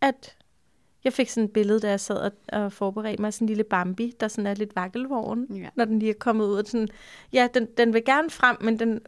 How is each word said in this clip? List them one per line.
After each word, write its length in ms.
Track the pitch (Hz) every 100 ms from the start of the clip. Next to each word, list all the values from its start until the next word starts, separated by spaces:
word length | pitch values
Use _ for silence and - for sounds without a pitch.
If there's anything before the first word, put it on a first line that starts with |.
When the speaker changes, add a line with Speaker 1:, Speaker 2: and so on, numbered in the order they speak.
Speaker 1:
at 360 | 277 269 - - _ _ _ _ _ _
jeg 80 | 262
fik 160 | 247 240
sådan 160 | 233
et 80 | 214
billede, 280 | 214 202 220
da 80 | 208
jeg 120 | 196
sad 160 | - 202
og, 160 | 196 - -
og 200 | 208 202
forberedte 480 | - 196 208 214 208
mig, 120 | 214
sådan 100 | 208
en 40 | 220
lille 160 | 214
Bambi, 480 | 220 185 180 185 233 -
der 80 | 214
sådan 180 | 220 202
er 80 |
lidt 220 | 202 208 190
vakkelvoren, 720 | 185 240 262 262 220 226 262 196
Speaker 2:
Ja. 120 | 175
Speaker 1:
når 100 | -
den 140 | 220 220
lige 120 | 220
er 40 | 214
kommet 260 | 254 220 202
ud. 120 | 202
Og 80 | 208
sådan, 220 | 233 220 - - - -
ja, 160 | 254 247
den, 120 | 247 220 -
den 160 | 233
vil 120 | 226
gerne 260 | 226 277 320
frem, 260 | - 247 240
men 180 | 220 226
den, 220 | 226 220